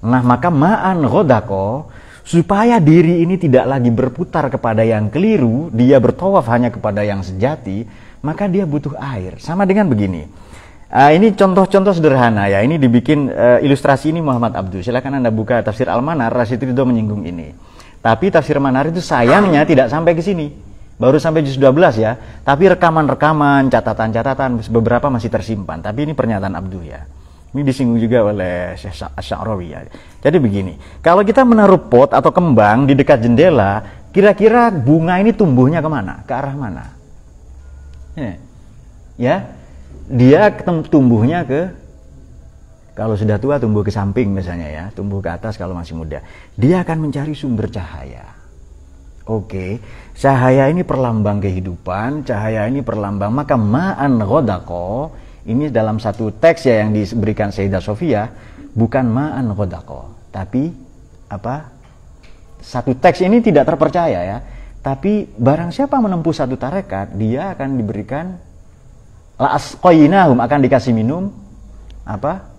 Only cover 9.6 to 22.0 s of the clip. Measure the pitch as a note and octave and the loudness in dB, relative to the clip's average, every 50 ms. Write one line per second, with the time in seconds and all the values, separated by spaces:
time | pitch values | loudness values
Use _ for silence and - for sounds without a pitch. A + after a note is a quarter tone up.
9.6 | G3+ F#3 F#3+ G#3 G#3 F3+ B2+ G#2 G2+ G2 F2+ E2 D2+ - - - - - - - | 0 2 2 2 2 2 2 0 0 -2 -4 -6 -10 -14 -18 -20 -20 -20 -20 -20
10.6 | - - - - - _ - A#2+ C3+ D3 D#3 E3+ G3+ A3+ G3+ - G3+ F#3+ F#3 F#3+ | -20 -20 -20 -20 -18 _ 2 6 6 6 8 6 6 4 4 4 2 2 4 2
11.6 | F#3+ F3+ - G3 F#3+ G3+ G3 E3 D#3 D#3 C3+ C3 B2 A#2 A2+ G#2 G2+ G2+ G2 G2 | 2 4 4 2 4 4 2 4 4 4 4 4 4 2 2 2 0 0 2 2
12.6 | G#2 B2+ D#3+ E3 C#3 B2+ A#2 B2 A#2 - D3+ D3 C#3+ B2 - - A2 A#2+ B2 A#2 | 2 2 2 2 2 4 4 2 2 2 0 0 0 -2 -2 2 4 4 4 4
13.6 | - C#3+ C#3 C3+ - - C#3 C3 - D3+ D#3+ E3+ E3 D3 B2+ A#2+ A#2 A2+ - - | 4 2 0 2 2 0 0 2 0 -2 -2 -2 -2 -2 -2 0 -2 -2 -2 -4
14.6 | G2 F#2+ F2 F#2+ F2+ A#2+ A#2 B2+ C3 C3+ C#3 C#3 B2+ A#2 A2 A2 A2 G2+ B2 A#2 | -8 -6 -8 -8 -6 -4 -4 -4 -4 -4 -4 -2 -2 0 0 -2 -2 0 0 0
15.6 | G#2 A2 G#2 - B2+ A#2 E2+ A2+ B2+ D3+ E3+ D#3 A#2+ A2+ - B2+ A#2+ G#2+ B2+ A#2 | 0 -2 -2 -2 -2 -2 0 -2 -2 -2 -2 -2 -2 -2 0 -2 -2 -2 -2 -4
16.6 | C3+ B2+ B2 B2 C#3 B2+ B2 A2+ G#2+ G#2+ G#2 G#2 F#2+ E2 F2 F2 D#2 D2 D2+ - | -4 -4 -2 0 0 2 2 0 0 -2 -4 -6 -6 -8 -10 -10 -12 -16 -18 -20
17.6 | - - - - - - - - _ A2+ A2+ A2+ - G3 - E3+ C#3 - D3 C#3+ | -20 -20 -20 -20 -20 -20 -20 -4 _ 0 0 2 0 2 2 2 0 2 -2 0
18.6 | C#3 C3+ B2+ C3 C#3 D#3 E3 F3+ E3 - D#3+ C3 A#2+ A#2+ C#3+ G3 G#3 F#3+ E3 C#3+ | 0 0 0 0 0 -2 -2 -4 -4 -2 0 2 4 4 6 6 6 4 4 2
19.6 | D#3 D3+ E3 B2+ C3 A#2 B2+ D3+ E3 E3 F3 D#3+ E3+ G3 G3+ E3+ D3+ D3 D3 - | 4 4 4 4 4 2 0 0 2 2 0 0 0 -2 -2 -2 -4 -8 -10 -14
20.6 | - - - - - - - - A#2 B2 C3+ D#3 C#3+ E3 D#3 D#3+ D#3 C#3 C3+ C3 | -20 -20 -20 -20 -20 -20 -8 0 2 4 4 4 2 2 0 0 0 0 -2 2
21.6 | C#3 C3+ C3 D3+ F3+ E3+ B2 G#2+ | 4 4 4 6 4 4 4 2